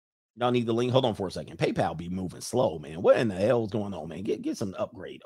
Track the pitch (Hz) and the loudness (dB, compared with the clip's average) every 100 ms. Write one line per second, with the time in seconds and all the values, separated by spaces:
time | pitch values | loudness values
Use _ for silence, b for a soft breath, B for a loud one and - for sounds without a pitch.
0 | _ _ _ 110 123 123 117 117 123 131 | _ _ _ -2 2 2 2 2 4 4
1 | 131 101 92 87 - - 156 233 92 80 | 4 0 -4 -6 -10 -2 -2 2 -2 -2
2 | 87 92 92 - - 120 110 82 73 80 | -6 -4 -4 -8 -4 2 2 0 -10 0
3 | 117 349 117 92 107 120 107 110 101 90 | 4 6 4 2 4 4 2 -2 -4 -6
4 | 80 80 95 - 262 285 98 - - - | -8 -8 -4 -4 -4 -4 -6 -4 -6 -6
5 | - - | -12 -6